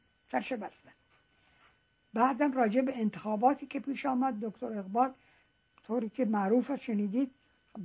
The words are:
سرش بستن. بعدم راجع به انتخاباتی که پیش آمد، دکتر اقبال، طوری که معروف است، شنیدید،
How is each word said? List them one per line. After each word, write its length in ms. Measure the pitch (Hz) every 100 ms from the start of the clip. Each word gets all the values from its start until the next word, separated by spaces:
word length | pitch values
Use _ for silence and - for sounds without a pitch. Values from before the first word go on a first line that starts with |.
| _ _ _
سرش 200 | 254 202
بستن. 400 | 240 190 - - _ _ _ _ _ _ _ _ _ _ _ _
بعدم 380 | 220 254 277 294
راجع 280 | 262 220 240
به 200 | 254 254
انتخاباتی 680 | 214 175 208 214 247 277 285
که 140 | 277
پیش 260 | - 262 277
آمد، 340 | 254 262 214
دکتر 380 | 220 - 240 214
اقبال، 360 | 190 226 262 - _ _ _ _ _ _ -
طوری 220 | 240 220
که 160 | -
معروف 460 | 226 214 196 240 247
است، 120 | 269
شنیدید، 480 | - 208 208 233 269 - _ _ _ -